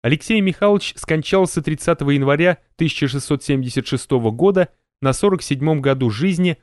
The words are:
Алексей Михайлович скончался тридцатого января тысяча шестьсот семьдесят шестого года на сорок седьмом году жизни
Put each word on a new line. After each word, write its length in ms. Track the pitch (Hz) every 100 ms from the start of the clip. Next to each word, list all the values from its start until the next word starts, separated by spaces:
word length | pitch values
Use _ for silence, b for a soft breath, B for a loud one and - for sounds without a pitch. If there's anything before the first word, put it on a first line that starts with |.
Алексей 380 | 226 247 - 220
Михайлович 520 | 190 - 208 202 - -
скончался 640 | - 160 - 190 180 -
тридцатого 480 | 151 151 - 165 143
января 480 | 143 135 143 175 170 _ -
тысяча 320 | 165 - 139
шестьсот 340 | 135 - 139
семьдесят 440 | - 139 127 135 -
шестого 440 | 127 - 131 113
года 380 | 117 185 185 170 _ _ _
на 120 | 135
сорок 300 | 131 202 185
седьмом 380 | - 139 151 156
году 300 | 135 135 123
жизни 480 | 107 185 170 180 160